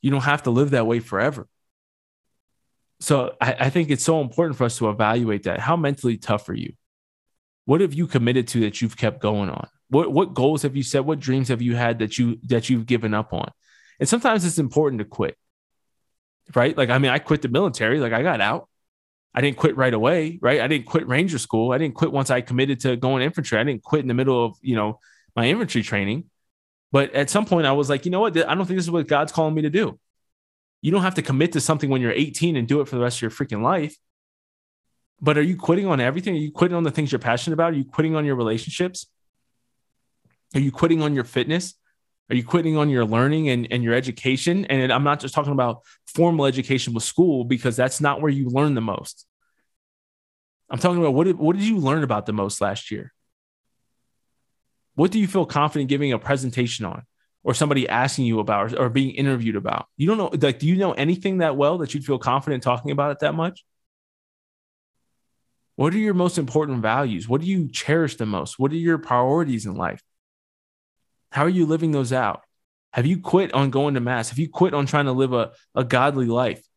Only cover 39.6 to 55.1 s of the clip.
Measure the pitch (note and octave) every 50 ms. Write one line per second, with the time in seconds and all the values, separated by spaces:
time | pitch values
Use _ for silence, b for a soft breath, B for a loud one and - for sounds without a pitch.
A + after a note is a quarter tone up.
39.6 | _ _ _ _ _ _ _ _ _ _ _ _ _ _ _ _ _ _ - C3+
40.6 | C#3 C#3 B2+ - - E3+ E3 D#3+ D#3 D3+ D3 C#3 B2 - - C#3 - - D3+ F3
41.6 | F3+ F3+ - _ _ _ _ _ _ _ _ _ _ _ B2+ B2+ A#2 A#2+ - F3
42.6 | E3 D#3+ D#3 D#3 D3 D3 C#3 B2+ A#2+ G#2+ A2 A2+ B2 C#3+ D3+ D#3+ D#3 D3 B2+ A#2+
43.6 | A#2+ A2 - B2 A#2+ A#2 A#2 B2 B2+ B2+ A#2 - - C3 B2+ C3 - F3 F3 F#3+
44.6 | G3 - C3+ C3+ C3 B2+ B2 B2 C#3+ D3 C#3+ D3 - C3+ - D#3 D3 C#3 C#3+ C3+
45.6 | B2+ A#2+ A2+ A#2+ b b b b b - - - E3+ E3+ E3+ D#3+ C#3+ C#3 C3 C3
46.6 | B2+ - C#3 C3 - - A#2 A2+ - - - - F3 F3+ D3+ C3 A#2+ A#2+ C3 A#2+
47.6 | - C3 A2 A#2+ B2+ B2+ - - D3+ C#3+ C#3+ - D3 D3+ C#3 C#3 C#3 B2 A#2+ C3+
48.6 | D3 D3+ C#3+ A#2+ A2+ A2+ F#2+ - - - - _ - _ _ _ _ _ _ _
49.6 | _ _ _ _ _ _ _ _ _ _ _ _ _ _ _ _ _ _ _ _
50.6 | _ _ - B2 - F3+ F3+ F3 E3+ D#3 C3 C3+ E3 F#3+ F#3 - D3 D#3 F3 G3
51.6 | G3+ A3 A3+ G3+ D3+ C3+ C#3 D#3+ D3+ C3 A#2 G#2 G2+ - G#2+ G#2+ G2+ G2+ G2+ -
52.6 | G2+ G2+ G2 G2+ - - G#2+ G#2 - B2+ _ _ _ _ _ _ _ _ _ _
53.6 | _ _ _ _ _ _ _ _ _ _ _ _ _ _ _ _ _ _ _ _
54.6 | _ _ _ _ _ _ _ - D3+ F#3